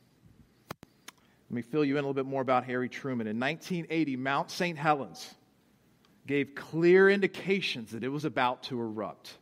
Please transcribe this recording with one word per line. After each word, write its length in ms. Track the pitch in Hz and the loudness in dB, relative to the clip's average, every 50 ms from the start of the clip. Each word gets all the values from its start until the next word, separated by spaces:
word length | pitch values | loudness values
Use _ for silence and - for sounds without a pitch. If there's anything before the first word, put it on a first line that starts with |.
| _ _ _ _ _ - _ _ - _ _ _ _ - - _ - _ _ _ - - _ _ _ _ _ _ _ - | _ _ _ _ _ -20 _ _ -20 _ _ _ _ -20 -20 _ -20 _ _ _ -20 -20 _ _ _ _ _ _ _ -8
Let 80 | 107 | -8
me 60 | 120 | -8
fill 220 | 117 - - 151 147 | -6 -2 0 2 2
you 100 | 139 135 | 2 2
in 100 | 147 139 | 0 0
a 40 | 139 | 0
little 60 | 135 | -2
bit 120 | 139 131 | -2 -2
more 160 | 135 135 135 | -2 -2 -2
about 220 | 127 131 127 127 123 | 2 2 2 2 2
Harry 240 | 127 123 127 127 117 | 0 -2 -2 -2 -4
Truman. 380 | - - - 135 127 117 110 | -6 -8 -6 -4 -4 -2 -2
In 120 | 107 107 117 | -2 -2 -2
nineteen 480 | 127 143 165 160 - - 185 170 156 - | -2 -2 -2 -4 -6 -6 -6 -6 -4 -2
eighty, 280 | 160 165 156 143 131 | 0 0 0 0 -2
Mount 340 | 123 131 135 139 151 175 - | -4 -2 0 0 0 -2 -4
Saint 260 | - - 180 175 165 | -4 -4 -4 -4 -2
Helens 580 | 143 156 156 156 139 120 87 80 - - - - _ _ _ _ _ _ _ _ _ _ _ _ _ _ _ _ _ - | 0 2 2 2 2 0 -10 -12 -16 -18 -18 -20 _ _ _ _ _ _ _ _ _ _ _ _ _ _ _ _ _ -8
gave 280 | - 139 143 135 - - | -2 -2 -2 -2 -2 -6
clear 540 | - - - 151 160 170 175 185 190 190 196 | -14 -12 -6 -2 4 6 8 10 10 8 8
indications 840 | 202 202 190 - - - - 175 196 190 - - - 123 110 104 | 6 4 2 -2 -2 -4 -2 -2 -2 0 0 -4 -6 -6 -8 -10
that 100 | 113 113 | -8 -6
it 60 | 120 131 | -6 -4
was 160 | 143 151 147 | -4 -4 -4
about 400 | 147 110 135 127 123 127 - - | -2 0 2 2 2 0 -2 -8
to 160 | - 135 117 | -8 -6 -6
erupt. 580 | 117 110 107 110 101 82 - - - - - - | -6 -6 -4 -6 -6 -6 -8 -12 -18 -20 -20 -20